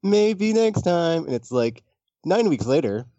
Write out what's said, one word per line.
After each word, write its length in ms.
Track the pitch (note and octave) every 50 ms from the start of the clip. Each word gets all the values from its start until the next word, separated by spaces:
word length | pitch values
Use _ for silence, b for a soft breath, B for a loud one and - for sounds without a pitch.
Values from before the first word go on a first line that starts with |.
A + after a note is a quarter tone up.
| -
maybe 500 | G3 G3+ G#3 G#3 G#3+ A3 F#3 G#3 A3 A3
next 280 | A3+ A3+ A3 G#3 -
time. 440 | - F3+ F3 E3+ E3+ E3 E3 E3 D#3+
And 80 | D3 B2+
it's, 180 | A#2+ A#2 -
like, 320 | B2 B2 A#2 A#2 A#2 - _ _ _ _ _ _ _ _ _
nine 240 | D#3 F3+ A3+ A#3 G#3
weeks 160 | D#3 G#2+ G2+
later. 400 | A#2 C3+ D#3 C#3+ G#2+ G2+ A2 B2+ - _